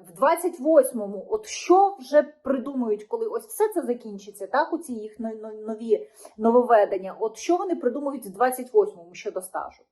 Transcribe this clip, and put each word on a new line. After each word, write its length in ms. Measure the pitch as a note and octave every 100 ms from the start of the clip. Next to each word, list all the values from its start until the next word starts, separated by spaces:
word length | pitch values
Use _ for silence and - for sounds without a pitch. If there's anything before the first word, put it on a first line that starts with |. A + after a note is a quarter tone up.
| -
в 80 | -
двадцять 440 | C#4 E4 F4 -
восьмому, 640 | D4 D#4 B3+ A#3+ G3+ G3+ -
от 160 | G#3+ -
що 500 | - - F#4 G4 G4
вже 220 | B3+ D4
придумають, 840 | D4 _ C4 C4+ C#4+ C4 A3+ G#3
коли 220 | - A3+ A3+
ось 200 | A#3 -
все 220 | - G#4+
це 140 | F4+
закінчиться, 640 | B3 A#3 A3 G3 G#3 - G3
так, 260 | C4+ E4
оці 200 | E4+ -
їх 280 | A3 G#3+ -
но-, 140 | A3+ A3
но-, 100 | A3
нові 560 | G#3+ G#3+ A3 A#3 G#3 - _ - -
нововведення, 760 | A3 B3 A#3+ A3 F#3+ F#3+ F#3 -
от 160 | A3 -
що 200 | - F4+
вони 200 | G4 D4
придумають 500 | B3 C#4+ C#4+ C#4 G3
в 60 |
двадцять 400 | F#3+ B3+ B3+ B3
восьмому 420 | G#3+ G3 F3+ E3+
щодо 280 | F3 G#3 F#3
стажу? 400 | - D#3 - _ _